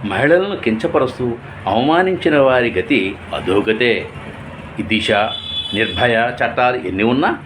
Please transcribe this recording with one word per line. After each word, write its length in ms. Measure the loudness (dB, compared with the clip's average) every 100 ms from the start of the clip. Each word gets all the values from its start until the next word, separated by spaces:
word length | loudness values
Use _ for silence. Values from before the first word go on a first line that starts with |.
మహిళలను 520 | -2 0 4 4 2 -2
కించపరుస్తూ 800 | -2 0 0 0 0 -2 -4 -4 -10 -8 -2
అవమానించిన 720 | 0 2 2 2 0 2 4
వారి 320 | 6 4 2
గతి 460 | 0 2 0 0 -6 -8
అధోగతే. 720 | -6 0 2 2 2 2 0 -4 -12 -14 -14 -16 -14 -14 -10
ఈ 20 |
దిశ, 280 | -2 -2 2 2 2 -4 -6 -6 -4
నిర్భయ 560 | -2 -2 0 2 2 2
చట్టాలు 460 | 0 -2 2 0 0
ఎన్ని 260 | -4 0
ఉన్నా 360 | 0 2 0 -2